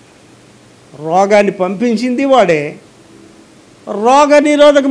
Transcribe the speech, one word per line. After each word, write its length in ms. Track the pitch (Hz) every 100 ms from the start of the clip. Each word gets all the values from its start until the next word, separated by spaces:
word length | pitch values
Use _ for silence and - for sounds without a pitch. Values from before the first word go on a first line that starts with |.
| - _ _ - - - - _ _ 135 156
రోగాన్ని 440 | 180 196 208 202 170
పంపించింది 640 | 180 196 240 214 254 247 269
వాడే, 300 | 262 190 156 147 - - _ - - - - - _ _ _ - 202 226
రోగ 260 | 277 294 294 294
నిరోధక 400 | 294 294 285 277